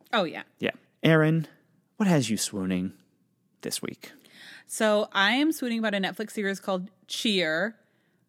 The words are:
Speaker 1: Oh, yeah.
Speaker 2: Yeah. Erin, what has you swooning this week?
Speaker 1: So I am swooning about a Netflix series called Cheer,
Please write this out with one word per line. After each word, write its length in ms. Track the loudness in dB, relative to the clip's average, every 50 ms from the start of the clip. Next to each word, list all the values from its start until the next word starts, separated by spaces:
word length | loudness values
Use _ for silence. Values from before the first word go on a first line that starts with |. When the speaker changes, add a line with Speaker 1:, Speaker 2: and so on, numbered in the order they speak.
| _ _ -2
Speaker 1:
Oh, 100 | -2 -2
yeah. 200 | -2 -4 -10 -14 -16 _ _
Speaker 2:
Yeah. 120 | -4 -4 -4 -6 _ _ _ _ 4
Erin, 440 | 6 6 6 6 4 2 0 -2 -4 -10 _ _ _ _ _ _ _ _
what 100 | -2 2
has 220 | 2 2 2 2 0
you 80 | -2
swooning 560 | -2 -4 -4 -4 -4 -2 -2 -2 -2 -2 -4 -8 -12 _ _ _ _ _ _ _ _ _ _ _ _
this 200 | -8 -8 -6 -6
week? 320 | -8 -10 -10 -14 -18 -20 -20 -20 _ -20 -20 -20 -20 -20 -20 -20 -16
Speaker 1:
So 440 | -12 -4 0 2 2 2 2 0 0
I 220 | 0 2 2 4 4
am 180 | 4 2 2
swooning 260 | 0 0 -4 -4 -2 -2
about 140 | -2 0 0
a 40 |
Netflix 340 | 0 -2 -2 -4 -6 -8 -8
series 280 | -6 -4 -4 -2 -4 -4
called 300 | -4 -4 -4 -4 -4 -8 -14 _ _
Cheer, 680 | -10 -8 -2 0 0 2 2 2 0 0 -2 -2 -4 -6 _ _ _ _ _ _ _ _ _ _